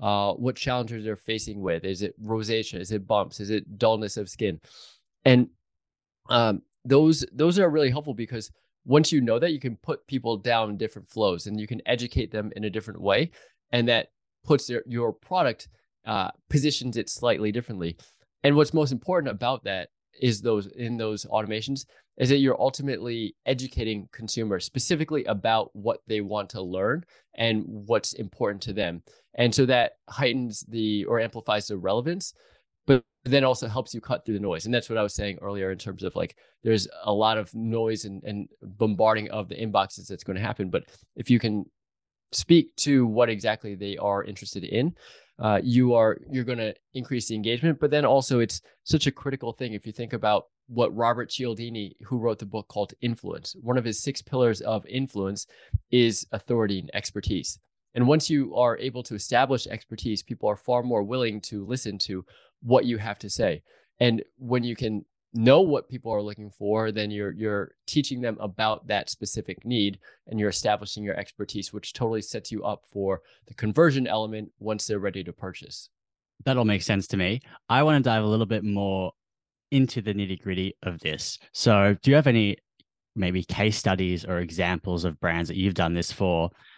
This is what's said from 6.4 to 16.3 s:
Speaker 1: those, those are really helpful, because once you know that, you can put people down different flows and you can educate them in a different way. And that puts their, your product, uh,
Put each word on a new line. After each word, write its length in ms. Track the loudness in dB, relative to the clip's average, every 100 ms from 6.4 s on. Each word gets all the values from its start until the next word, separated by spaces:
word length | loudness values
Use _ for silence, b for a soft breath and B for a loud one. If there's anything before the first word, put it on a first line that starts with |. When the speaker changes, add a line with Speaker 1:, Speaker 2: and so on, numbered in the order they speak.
| 4 0 -6 _
Speaker 1:
those, 400 | 4 6 6 4 0
those 260 | 0 2 4
are 120 | 4
really 200 | 4 2
helpful, 240 | 0 -4
because 360 | -8 -8 -8 -12 _ _ _
once 280 | 4 6 6
you 80 | 4
know 180 | 4 4
that, 140 | 2
you 80 | 0
can 160 | -6 -8
put 300 | -8 -10 -6
people 300 | -4 -2 -2
down 400 | 0 0 0 -4
different 320 | -6 -8 -10
flows 380 | 0 2 0 -4
and 140 | -8
you 60 | -6
can 160 | -6 -2
educate 440 | -2 -2 -4 -4
them 200 | -4 -6 -6
in 80 |
a 60 | -6
different 300 | -6 -8 -4
way. 300 | 2 2 2 b b b _
And 180 | 0 2
that 200 | 2 0 _ _ _
puts 220 | 2 2 2
their, 160 | -8 -4
your 260 | -2 -2
product, 560 | -4 -4 0 0 0 -8 _ _ _
uh, 260 | -6 -4 -4